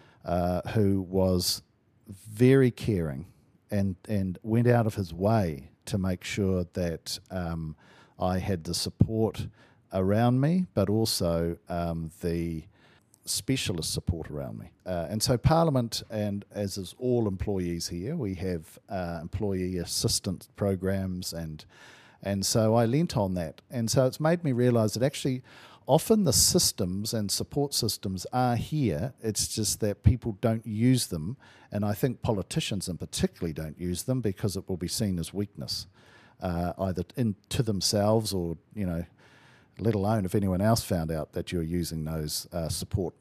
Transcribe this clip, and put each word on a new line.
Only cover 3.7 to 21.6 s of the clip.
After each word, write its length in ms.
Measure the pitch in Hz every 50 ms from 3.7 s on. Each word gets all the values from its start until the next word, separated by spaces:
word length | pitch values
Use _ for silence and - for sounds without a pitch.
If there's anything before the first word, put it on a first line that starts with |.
and, 240 | 107 104 98 98 90 - - -
and 320 | 110 101 95 95 87 - -
went 240 | 113 110 117 120 123
out 180 | 120 120 113 107
of 80 | -
his 180 | 104 98 80 82
way 560 | 85 95 101 113 113 98 85 76 67 69 - _ _ -
to 120 | - - 104
make 260 | 92 95 92 90 -
sure 420 | - - - 101 95 95 90 90 82 -
that, 460 | 95 90 85 82 76 - - - - - -
um, 440 | 90 92 90 82 82 82 80 78 76 - - - - - - _ _ -
I 200 | 95 90 92 92
had 240 | 90 92 98 87 78
the 100 | 85 87
support 720 | - - 92 - - - - 113 110 113 107 - - - - - _ - - _ _ _ _ -
around 480 | 95 95 95 104 110 117 120 123 131
me, 240 | 135 151 170 185 185 - -
but 160 | 104 98 95
also, 680 | 101 110 113 110 - - 95 85 85 85 85 85 85 - _ -
um, 420 | 87 85 85 85 82 82 82 80 80 -
the 420 | - 87 85 85 82 85 82 78 78 - _ _ _ - _ _ _ _ _ _ -
specialist 680 | - - - - - 135 131 - - 95 82 78 - -
support 380 | - - - 85 80 78 -
around 260 | 71 73 69 62 55 55
me. 140 | - - - _ -
Uh, 220 | 92 92 85 82 76
and 120 | 98 113
so 160 | - 127 131 117
Parliament, 640 | - - 160 165 170 165 139 127 120 113 - - - -
and 360 | 110 107 104 104 101 101 98 -
as 260 | - 98 104 98 - 98
is 180 | 92 87 - -
all 300 | 127 127 123 120 113 107
employees 640 | 95 92 - 107 101 95 90 87 87 85 - -
here, 260 | 90 87 90 117 165
we 200 | 180 123 98 95
have, 440 | 85 87 92 90 82 78 - - - _ -
uh, 300 | 113 95 90 85 85 82
employee 560 | 78 87 - - 110 101 98 92 90 92 92 90
assistance 720 | 85 - - - - 117 - - - 101 90 - - - _
programs, 800 | - 104 101 98 90 92 95 98 98 95 92 92 90 90 - -
and, 320 | 82 85 80 78 73